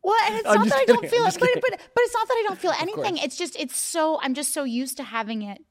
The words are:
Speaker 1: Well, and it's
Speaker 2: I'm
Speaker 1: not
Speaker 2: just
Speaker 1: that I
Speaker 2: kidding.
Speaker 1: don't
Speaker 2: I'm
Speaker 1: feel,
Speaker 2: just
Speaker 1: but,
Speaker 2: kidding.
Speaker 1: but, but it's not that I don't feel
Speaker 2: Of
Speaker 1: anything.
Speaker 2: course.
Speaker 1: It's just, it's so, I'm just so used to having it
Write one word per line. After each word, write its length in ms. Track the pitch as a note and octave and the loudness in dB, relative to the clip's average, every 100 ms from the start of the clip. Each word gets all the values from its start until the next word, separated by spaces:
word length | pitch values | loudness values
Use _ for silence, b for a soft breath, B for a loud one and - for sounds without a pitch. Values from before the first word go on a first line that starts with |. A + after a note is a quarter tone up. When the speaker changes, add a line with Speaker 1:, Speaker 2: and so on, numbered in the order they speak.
| F#4 | 2
Speaker 1:
Well, 80 | A4 G4+ | 2 2
and 100 | A4 | 0
it's 100 | G#4 | 4
Speaker 2:
I'm 60 | G#3+ | 4
Speaker 1:
not 60 | |
Speaker 2:
just 60 | A#4 | 4
Speaker 1:
that 60 | C5+ | 4
I 40 | |
Speaker 2:
kidding. 100 | C5 | 6
Speaker 1:
don't 100 | A#4+ | 4
Speaker 2:
I'm 60 | - | 4
Speaker 1:
feel, 140 | A#4+ | 2
Speaker 2:
just 160 | A4 - | 2 2
Speaker 1:
but, 60 | B4+ | 2
Speaker 2:
kidding. 140 | B4 B4 | 2 0
Speaker 1:
but, 120 | G4+ B | -4 B
but 60 | - | 0
it's 100 | B4 | 0
not 140 | A4+ A4 | 0 0
that 60 | |
I 100 | A#4 G#4 | 0 0
don't 120 | F#4 | -2
feel 120 | F4+ | -2
Speaker 2:
Of 60 | - | -2
Speaker 1:
anything. 340 | E4+ G#4+ G#4 E4 | -4 -4 -4 -2
Speaker 2:
course. 80 | |
Speaker 1:
It's 120 | - - | -6 -6
just, 200 | F4 - | -8 -6
it's 180 | C#4+ - | -6 -6
so, 420 | - E4+ D#4 D#4 | -4 0 0 0
I'm 120 | B3+ | -2
just 180 | C4 C#4+ | -2 -4
so 80 | D#4 | -4
used 320 | C4+ A#3 C4 - | -4 -4 -6 -8
to 40 | |
having 400 | B3+ A3+ A3 A3+ | -6 -6 -4 -6
it 200 | G#3 G3 - | -8 -12 -18